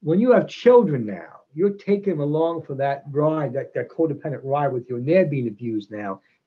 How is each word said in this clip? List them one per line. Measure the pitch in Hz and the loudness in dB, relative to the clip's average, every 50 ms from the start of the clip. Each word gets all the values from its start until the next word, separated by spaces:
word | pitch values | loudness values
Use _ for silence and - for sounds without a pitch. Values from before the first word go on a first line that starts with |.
| - | 0
When | 151 160 190 | 0 2 2
you | 233 254 | 4 6
have | 240 196 151 - | 6 4 4 0
children | - - - 240 247 240 226 165 147 131 113 | -8 2 4 8 8 8 6 6 0 -2 -4
now, | 104 98 87 80 78 - - _ _ _ | -6 -8 -10 -12 -18 -20 -20 _ _ _
you're | 151 180 202 | -2 0 0
taking | 202 196 - - 202 202 196 196 180 | 0 -2 -2 -2 -2 0 0 -2 -2
them | 147 | -2
along | 143 147 147 156 165 165 165 165 - | -2 -2 0 0 0 0 -2 -4 -8
for | - 143 | -10 -6
that | 131 139 139 139 139 - 139 | -4 -2 -2 -2 -4 -8 -8
ride, | 139 143 147 156 156 156 151 135 120 | -2 0 0 2 0 0 -4 -4 -4
that, | 139 127 - - | -6 -8 -6 -6
that | - 123 120 | -8 -8 -8
codependent | - - 165 160 147 - - 160 139 117 - | -2 -2 -2 -2 -2 -4 -6 -8 -8 -8 -6
ride | 135 135 143 147 139 131 | -4 -2 0 0 0 -2
with | 123 120 - | -4 -6 -6
you, | 127 120 | -8 -6
and | 123 135 | -2 2
they're | 165 190 185 | 2 2 2
being | 151 147 135 123 113 | 2 0 -4 -4 -6
abused | 101 101 120 117 110 107 101 _ | -8 -8 -8 -6 -6 -6 -8 _
now. | 107 104 104 101 95 98 _ _ _ _ _ | -12 -10 -8 -8 -10 -10 _ _ _ _ _